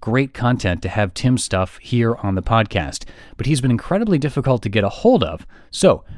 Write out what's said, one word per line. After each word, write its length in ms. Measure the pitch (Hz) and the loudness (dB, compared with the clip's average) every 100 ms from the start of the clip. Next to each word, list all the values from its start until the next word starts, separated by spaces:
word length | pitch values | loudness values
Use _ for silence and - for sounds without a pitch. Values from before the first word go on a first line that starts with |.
great 320 | 110 127 135 | -2 0 0
content 480 | - 120 120 95 87 | -2 -2 0 0 -2
to 80 | 95 | -4
have 240 | 107 101 | -2 -2
Tim's 320 | - 127 127 - | 0 0 0 0
stuff 320 | 92 92 - | -2 -2 -6
here 380 | - 120 117 117 | -4 0 0 0
on 200 | 101 95 | -2 -2
the 80 | |
podcast. 640 | - 113 107 95 71 - - - - - | 2 2 2 -2 -4 -8 -12 -18 -16 -6
But 80 | 110 | -2
he's 160 | 147 | 0
been 100 | 127 | 2
incredibly 460 | 117 - 190 226 156 | 0 0 -2 2 0
difficult 440 | 143 143 135 123 | 0 -2 0 0
to 60 | 107 | 0
get 140 | 107 | 0
a 60 | 98 | 0
hold 340 | - - 202 | 2 4 4
of. 240 | 92 82 - - - | 2 -6 -14 -20 -14
So 320 | - 190 95 - | 2 2 2 -2